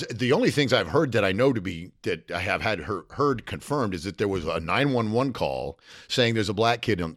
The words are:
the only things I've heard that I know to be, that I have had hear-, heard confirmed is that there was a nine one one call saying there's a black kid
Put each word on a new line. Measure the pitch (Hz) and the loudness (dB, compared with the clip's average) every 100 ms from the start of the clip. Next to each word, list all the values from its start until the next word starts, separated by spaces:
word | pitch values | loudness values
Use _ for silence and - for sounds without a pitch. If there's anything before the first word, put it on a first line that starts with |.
| - | 4
the | 117 123 | -2 2
only | 170 247 | 4 4
things | 147 139 | 2 4
I've | 123 85 | 2 4
heard | 139 147 | 2 2
that | 110 98 | 2 2
I | |
know | 95 139 | 4 2
to | 113 | 2
be, | 92 82 87 - | -2 -8 -10 -8
that | 120 82 - | -6 -6 -4
I | 87 | -4
have | 95 90 | -2 0
had | 110 98 76 | 0 -2 -4
hear-, | 92 - | -6 -6
heard | - 143 120 - | -2 0 0 -6
confirmed | 80 - 147 110 | -10 -4 -2 -2
is | 90 92 | -4 -6
that | 87 | -2
there | 101 | -2
was | 95 78 | 0 -2
a | 82 | -4
nine | 80 101 143 | -2 0 2
one | 123 110 | 2 0
one | 113 139 | 0 0
call | - 73 65 71 - - - - | -2 -4 -2 -6 -10 -18 -20 -4
saying | - 117 113 | 2 2 2
there's | 101 | 0
a | |
black | 98 117 120 | 2 2 2
kid | - 90 82 | 0 0 -2